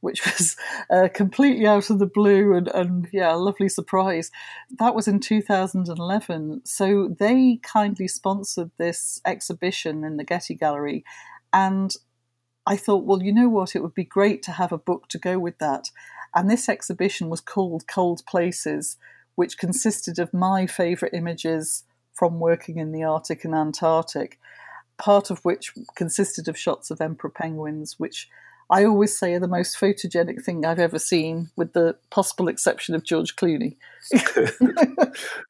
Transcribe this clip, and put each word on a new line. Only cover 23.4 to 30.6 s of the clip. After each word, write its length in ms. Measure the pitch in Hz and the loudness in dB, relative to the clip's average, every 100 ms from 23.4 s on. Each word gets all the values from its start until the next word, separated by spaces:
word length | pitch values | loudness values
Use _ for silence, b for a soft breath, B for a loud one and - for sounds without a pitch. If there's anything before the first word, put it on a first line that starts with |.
and 100 | 160 | -4
Antarctic, 840 | 160 156 151 165 160 160 147 127 - B B B B _ - | -2 -2 0 2 2 0 -6 -8 -12 B B B B _ -6
part 320 | - 202 196 | 4 4 4
of 140 | 180 | -2
which 280 | 180 180 - - - | -2 -2 -6 -14 -14
consisted 540 | - 170 - 196 - 160 | -6 -4 -2 -2 -2 -8
of 100 | 165 | -4
shots 320 | - - - | -4 -4 -6
of 100 | 156 | -6
emperor 300 | 160 156 156 | -6 -6 -10
penguins, 680 | - 165 156 156 156 151 - | -8 -8 -8 -8 -10 -10 -8
which 300 | 160 - - b b b b | -8 -10 -16 b b b b
I 140 | 185 | 4
always 340 | 208 208 208 - | 6 6 2 2
say 160 | 180 | -2
are 60 | 175 | 0
the 80 | 180 | 0
most 300 | 180 175 - | -2 -2 0
photogenic 640 | 196 196 175 175 175 - | 0 0 -2 0 0 -2
thing 220 | - 170 | -6 -2